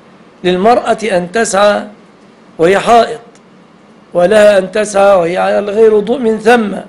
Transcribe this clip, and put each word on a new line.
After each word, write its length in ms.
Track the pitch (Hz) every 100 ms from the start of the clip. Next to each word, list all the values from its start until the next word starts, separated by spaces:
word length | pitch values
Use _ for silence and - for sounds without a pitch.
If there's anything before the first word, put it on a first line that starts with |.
| _ - _ _
للمرأة 540 | 180 180 214 247 247 220
أن 280 | 214 180 180
تسعى 560 | 226 220 190 208 208 208 - _ _ _ _ _ -
وهي 220 | 170 196
حائض، 400 | 175 233 233 151 - - _ _ _ _ _ _ _
ولها 440 | 170 180 214 208 202
أن 140 | 190
تسعى 460 | 214 208 196 196 196
وهي 200 | 170 185
على 340 | 190 208 202
غير 220 | 202 220
وضوء 260 | 214 202 269
من 200 | 226 220
ثم. 360 | 214 240 208 185